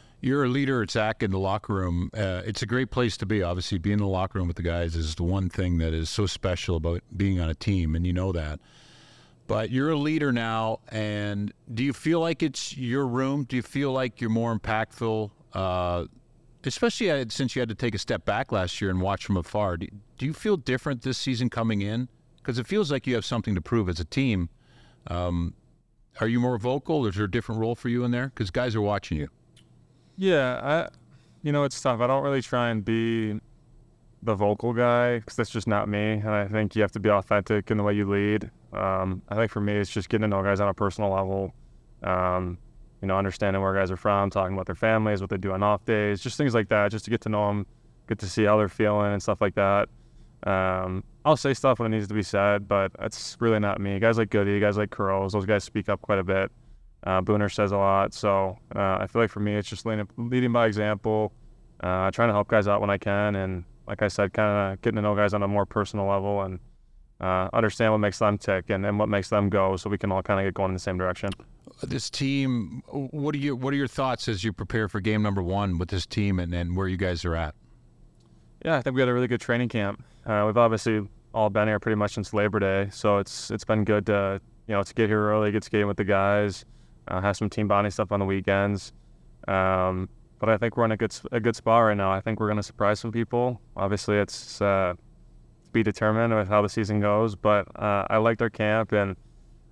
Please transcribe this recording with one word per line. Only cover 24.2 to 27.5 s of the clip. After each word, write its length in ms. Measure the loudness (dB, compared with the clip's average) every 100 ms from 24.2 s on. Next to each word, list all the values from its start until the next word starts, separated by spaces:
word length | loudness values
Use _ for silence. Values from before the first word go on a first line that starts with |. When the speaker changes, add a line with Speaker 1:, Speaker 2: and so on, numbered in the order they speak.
| 2 0 -2 -8 _ -20 -20 _ -8
Speaker 1:
Um, 480 | -4 -2 -2 -4 -8 _ _ _ _ _ -4
are 100 | 0
you 120 | 2
more 160 | 0 0
vocal? 500 | -2 -2 -2 0 0
Is 100 | 0
there 100 | -2
a 40 |
different 300 | -2 -4